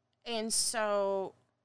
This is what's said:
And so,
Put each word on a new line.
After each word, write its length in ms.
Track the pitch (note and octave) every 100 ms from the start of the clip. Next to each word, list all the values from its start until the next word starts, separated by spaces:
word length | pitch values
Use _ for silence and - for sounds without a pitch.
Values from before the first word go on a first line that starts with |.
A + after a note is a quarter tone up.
| _ _
And 280 | A#3+ A3+ A3+
so, 800 | - - A#3 G#3+ G3+ G3 G3 F#3+ - _ _